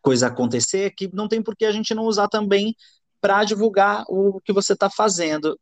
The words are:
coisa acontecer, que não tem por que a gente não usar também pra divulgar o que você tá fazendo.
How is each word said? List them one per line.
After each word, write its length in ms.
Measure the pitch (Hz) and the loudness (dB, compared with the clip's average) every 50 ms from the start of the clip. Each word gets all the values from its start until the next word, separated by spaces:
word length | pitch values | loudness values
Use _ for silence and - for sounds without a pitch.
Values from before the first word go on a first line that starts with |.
coisa 240 | - 143 131 120 127 | 2 2 2 4 2
acontecer, 640 | 120 120 120 123 120 123 120 120 - - 190 196 196 | 0 0 -2 -2 -2 0 -2 -2 -2 -2 -2 -2 -4
que 180 | - - 196 185 180 | -4 -6 -10 -8 -6
não 140 | 196 214 208 | -6 -4 -2
tem 120 | 226 226 | -2 -2
por 120 | 214 226 208 | -2 -6 -4
que 80 | _ 220 | _ -2
a 80 | 214 | -2
gente 220 | 208 220 220 - 226 | 0 -2 -4 -4 -4
não 100 | 220 226 | -2 -2
usar 220 | 226 214 202 202 208 | 0 2 2 0 0
também 460 | - 214 214 196 202 202 202 220 226 _ _ _ _ _ _ _ _ _ | 0 -2 0 2 2 2 2 -2 -6 _ _ _ _ _ _ _ _ _
pra 240 | - 202 196 202 220 | 0 2 2 2 2
divulgar 600 | 202 220 196 214 226 190 202 196 208 202 214 - - | 0 0 0 0 2 4 4 4 4 2 -2 -6 -4
o 320 | 185 190 196 202 190 190 | -2 0 0 0 0 -2
que 120 | _ - | _ 0
você 220 | 196 202 - - 196 | 0 0 2 0 0
tá 160 | - 196 196 | 0 0 -2
fazendo. 680 | - - 214 214 190 170 170 156 151 156 147 160 - - | 0 0 0 0 2 0 -2 -2 -2 -2 -2 -4 -4 -4